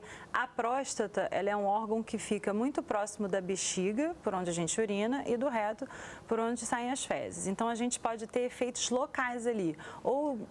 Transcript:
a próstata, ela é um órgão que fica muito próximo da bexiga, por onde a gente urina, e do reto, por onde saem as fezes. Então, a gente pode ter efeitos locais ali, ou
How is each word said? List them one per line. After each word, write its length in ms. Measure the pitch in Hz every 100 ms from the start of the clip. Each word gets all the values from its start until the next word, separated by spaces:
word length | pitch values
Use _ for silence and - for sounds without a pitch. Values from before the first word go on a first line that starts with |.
| - - -
a 160 | - 254
próstata, 800 | - 226 262 269 - 202 202 -
ela 180 | - 202
é 60 | 208
um 100 | 202
órgão 360 | 208 214 226
que 160 | 220 214
fica 360 | - 208 -
muito 280 | 208 262 330
próximo 460 | - 214 214 - 202
da 140 | 196
bexiga, 720 | 180 185 - 185 185 214 320 349
por 100 | 214
onde 160 | 190 175
a 40 |
gente 260 | 170 165 -
urina, 420 | 220 202 220 277 -
e 80 | 233
do 140 | 277
reto, 360 | 226 208 220 262 - - - -
por 100 | 226
onde 260 | 226 240 226
saem 260 | 240 240
as 120 | 269
fezes. 420 | - 151 104 170 180
Então, 220 | 196 233
a 80 | 226
gente 240 | 247 -
pode 260 | 233 226 220
ter 160 | 247
efeitos 460 | 247 - 247 - -
locais 560 | 247 294 - 247 240 233
ali, 320 | 226 165 151 - -
ou 380 | - 269 294 233 -